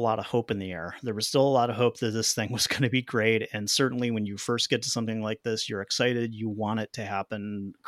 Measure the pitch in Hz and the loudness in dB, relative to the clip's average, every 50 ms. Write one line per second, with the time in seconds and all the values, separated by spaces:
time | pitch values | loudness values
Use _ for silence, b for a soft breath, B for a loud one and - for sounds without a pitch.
0 | 117 113 110 110 95 - - 120 117 - 113 98 95 92 90 85 82 90 - - | 4 2 2 0 0 0 0 0 2 0 -2 -2 -4 -4 -6 -6 -8 -8 -10 -8
1 | - 123 104 104 110 - - 139 135 139 135 127 120 120 110 110 123 120 - - | -6 -6 -4 -2 -2 2 4 6 6 6 6 4 4 2 2 4 2 2 2 2
2 | 123 113 107 113 107 - - - 110 - 120 110 - - - - 143 120 113 127 | -2 0 0 0 0 0 0 0 -2 -2 0 0 0 0 2 2 2 2 2 0
3 | 123 - - 117 107 113 113 110 - - - 107 104 101 - - 139 127 123 123 | 0 0 0 2 4 4 4 4 2 -2 -6 -4 -2 0 2 2 2 2 2 0
4 | 123 120 117 110 107 101 101 101 - - 120 117 - - 131 113 113 - - 123 | 0 0 0 0 -2 -2 -4 -4 -2 -2 0 0 0 0 0 0 0 -2 -2 -2
5 | 113 110 110 110 107 107 110 - - 120 110 110 - - 107 98 98 - - - | -2 -2 -2 -4 -4 -4 -4 -4 -4 -4 -4 -4 -4 -4 -6 -6 -6 -4 -2 0
6 | 127 123 123 120 120 117 110 107 110 110 104 107 107 104 110 110 107 - - - | 2 2 2 0 -2 -2 -4 -4 -4 -4 -4 -2 -2 -2 -2 -2 -4 -6 -6 -8
7 | 107 98 104 98 98 - 110 104 101 104 104 101 98 98 - _ - | -6 -4 -4 -4 -4 -4 -6 -8 -6 -6 -6 -6 -8 -8 -10 _ -12